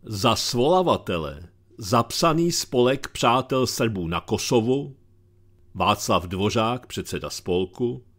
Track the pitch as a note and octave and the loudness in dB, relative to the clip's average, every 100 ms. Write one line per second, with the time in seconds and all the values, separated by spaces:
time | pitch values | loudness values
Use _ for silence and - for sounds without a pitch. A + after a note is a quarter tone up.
0 | - G#2+ A2+ - - B2 C3+ F#3 F3 G2+ | -8 0 2 2 0 0 4 4 4 0
1 | - F2+ D2+ C#2+ F2 _ _ - G2 A#2+ | 0 -4 -4 -10 -16 _ _ -14 0 0
2 | A2+ - E3+ D#3 E3+ E3+ - C3 B2 C#3 | 0 0 2 2 0 0 -2 2 2 2
3 | - - B2+ B2 B2+ C3 B2 - A#2 G2+ | -6 -2 2 2 0 0 0 0 -2 -2
4 | E2 E2+ - G#2 - B2 A2 C3+ C#3+ - | -4 -4 -2 -4 2 2 2 -2 -4 -14
5 | _ _ _ _ _ _ _ - F#2 G#2 | _ _ _ _ _ _ _ -2 2 2
6 | - G2 F2 F#2 G2+ A#2 A2 B2 - - | 2 0 0 -2 0 2 0 -2 -8 -10
7 | F2 E2 D2+ - - F2+ F#2 - A#2+ B2+ | -8 -8 -8 -10 -2 -2 -2 -4 -4 -4
8 | - | -14